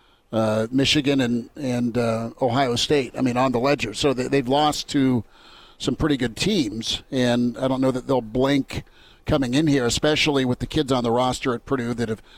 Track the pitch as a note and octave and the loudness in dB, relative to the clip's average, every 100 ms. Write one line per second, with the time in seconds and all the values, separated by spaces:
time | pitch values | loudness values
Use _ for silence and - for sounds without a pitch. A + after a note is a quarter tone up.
0 | _ _ _ A2 A2 G#2+ A2+ C3 C3+ D#3 | _ _ _ -2 0 0 0 0 0 0
1 | C#3 C#3 A#2+ A#2+ A#2+ - C3+ B2 A#2+ A2+ | 0 0 0 -2 -6 -8 -4 -2 -2 0
2 | A#2 A2+ A#2 - C3 B2 C3+ A#2+ - D3 | 0 -2 -6 -4 -2 0 0 0 0 0
3 | B2 - B2+ A#2+ C3 A#2+ C3+ D3 A2 G#2 | 0 -2 0 2 0 2 0 0 -2 -2
4 | D3 B2 B2+ C#3 A#2+ C#3 D3+ D3 - D3 | 0 0 0 0 2 2 2 0 -2 2
5 | C3 B2 - - - - - - - B2 | 2 2 -2 -12 -20 -20 -20 -8 -4 -2
6 | E3 C#3 B2 G#2+ F#3+ G#3 A2+ A2 - - | 0 0 -2 -2 0 0 0 -4 -6 -8
7 | - C3+ B2 A#2+ A#2+ A#2 C3 C3 C3 B2+ | -4 0 2 2 0 -2 -2 0 0 0
8 | A#2+ C3 A2+ A#2+ C3+ C#3+ - - - - | -2 -2 0 0 2 2 -2 -8 -10 -16
9 | - - - D3+ B2+ C3 D#3+ C#3 A#2+ - | -20 -12 -2 0 2 2 2 2 2 0
10 | D3+ D3+ - C#3 C3 B2 - D#3 C3+ C3 | 2 2 2 2 0 -2 -2 -2 0 0
11 | A#2 A#2 B2+ - C3+ A#2 - C3+ A#2+ A#2 | 2 2 2 0 -2 -4 -2 -4 -2 -2
12 | A2 A2 - | -4 -4 -10